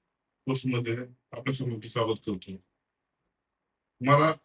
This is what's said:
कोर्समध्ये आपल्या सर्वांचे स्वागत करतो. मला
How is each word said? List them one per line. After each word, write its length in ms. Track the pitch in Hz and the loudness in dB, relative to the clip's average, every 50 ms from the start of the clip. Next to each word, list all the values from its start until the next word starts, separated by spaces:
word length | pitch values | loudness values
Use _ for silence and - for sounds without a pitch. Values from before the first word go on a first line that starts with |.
| _ _ _ _ _ _ _ _ _ | _ _ _ _ _ _ _ _ _
कोर्समध्ये 500 | 131 135 131 - 131 123 120 117 113 117 123 127 - - _ _ _ | -2 -2 -2 -2 -2 -2 -2 -2 -4 -4 -6 -8 -12 -16 _ _ _
आपल्या 220 | - 117 - 135 131 | -16 -8 -6 -6 -6
सर्वांचे 340 | 127 123 123 117 104 117 113 | -4 -4 -6 -6 -6 -10 -8
स्वागत 300 | - 123 113 110 110 101 - | -4 -2 0 0 -2 -2 -4
करतो. 260 | 113 98 92 - 98 95 92 - _ _ _ _ _ _ _ _ _ _ _ _ _ _ _ _ _ _ _ _ _ _ _ _ _ _ _ | -6 -6 -6 -8 -12 -16 -16 -18 _ _ _ _ _ _ _ _ _ _ _ _ _ _ _ _ _ _ _ _ _ _ _ _ _ _ _
मला 340 | 123 135 143 143 156 160 - - | 4 6 6 8 6 4 2 0